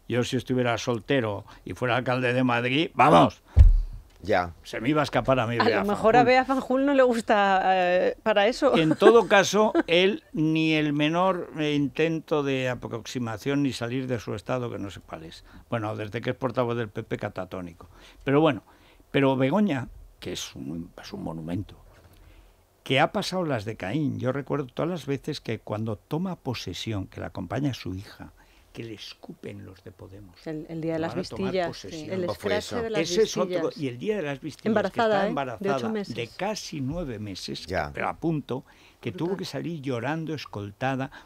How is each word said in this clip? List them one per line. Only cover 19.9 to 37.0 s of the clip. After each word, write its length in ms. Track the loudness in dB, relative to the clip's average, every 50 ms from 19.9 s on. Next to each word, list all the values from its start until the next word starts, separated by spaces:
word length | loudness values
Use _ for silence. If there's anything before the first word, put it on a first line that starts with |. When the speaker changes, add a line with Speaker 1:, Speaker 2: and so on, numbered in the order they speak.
| -12 -18 -20 -20 _ _
Speaker 1:
que 160 | -12 -10 -10
es 200 | -10 -10 -12 -12
un, 380 | -12 -10 -8 -8 -8 -10 -12 -14 -18 -18
es 100 | -14 -12
un 80 | -10 -10
monumento, 520 | -8 -8 -8 -8 -6 -6 -6 -6 -8 -12 -20 -20 -20 -20 -20 -20 -20 -20 -20 -20 -20 -20 -20 -20 -20 _ _ _ _ _ _ -4
que 160 | 0 2 4
ha 120 | 4 2 2
pasado 320 | -2 -6 -4 -4 -4 -2
las 200 | -2 -2 -2 -4
de 120 | -6 -8
Caín. 420 | -6 -6 -4 -2 -2 -2 -2 -2 -2
Yo 140 | -2 -2 -2
recuerdo 340 | -4 -4 -4 -4 -4 -4
todas 240 | -6 -6 -4 -4 -4
las 160 | -4 -6 -6
veces 340 | -6 -6 -6 -6 -8 -10 -8
que 200 | -6 -8 -8 -8
cuando 360 | -6 -6 -6 -6 -4 -6 -6
toma 400 | -8 _ -6 -6 -4 -4 -6 -8
posesión, 680 | -8 -8 -8 -8 -6 -8 -10 -10 -8 -8 -6 -6 -6 -6
que 140 | -8 -10 -12
la 80 | -12 -10
acompaña 440 | -10 -10 -8 -6 -4 -4 -2 -4 -4
su 220 | -6 -8 -10 -10
hija, 380 | -10 -10 -14 -18 -20 -20 -20 -20 _ _ _ _ _ _ _ -16
que 120 | -14 -14
le 100 | -12 -14
escupen 720 | -14 -16 -18 -18 -18 -18 -18 -18 -16 -14 -14 -14 -14 -16
los 180 | -18 -18 -20 -20
de 80 | -20
Podemos. 560 | -20 -18 -20 -20 -20 -20 -20 -20 -20 -18 -14
Speaker 3:
El, 180 | -12 -10 -10 -10 -10
el 120 | -10 -6
día 120 | -4 -4 -4
de 60 | -4
Speaker 1:
Le 60 | -4
Speaker 3:
las 100 | -4 -4
Speaker 1:
van 80 | -6 -6
a 40 | -6
tomar 140 | -6 -4 -4 -2
Speaker 3:
vistillas, 160 | -2 -2 -2 -2
Speaker 1:
posesión. 320 | -4 -8 -12 -12 -12 -12 -10
Speaker 3:
sí, 60 | -8 -6
el 80 | -4
Speaker 2:
¿Cómo 140 | -4 -4 -4
fue 220 | -4 -4 -2 -2
Speaker 3:
escrache 20 | -2 -2 -4 -4
Speaker 2:
eso? 60 | -4 -4
Speaker 3:
de 60 | -2
las 100 | -2 -2
Speaker 1:
Ese 220 | -2 0 2 2 2
es 140 | 2 2
otro, 100 | 0 -2 0 -2 -2 -2
Speaker 3:
vistillas. 140 | -4 -4 -4
Speaker 1:
y 100 | -6 -6
el 100 | -6 -4
día 180 | -4 -4 -2
de 60 | -2 -2
las 180 | -4 -6 -6
vistillas, 260 | -8 -12 -12 -6 -2
Speaker 3:
Embarazada, 420 | 0 2 2 2 0 0 0 2 2
Speaker 1:
que 20 |
está 80 | 2 2
Speaker 3:
¿eh? 40 | 2
De 40 | 0
Speaker 1:
embarazada 480 | 0 -2 -2 -4 -4 -4 -2 -2 0
Speaker 3:
ocho 140 | 0 0 -2
meses. 240 | -4 -4 -6 -6 -6
Speaker 1:
de 140 | -8 -8 -8
casi 520 | -8 -6 -4 -4 -4 -6 -8 -10 -8 -6
nueve 380 | -6 -4 -4 -6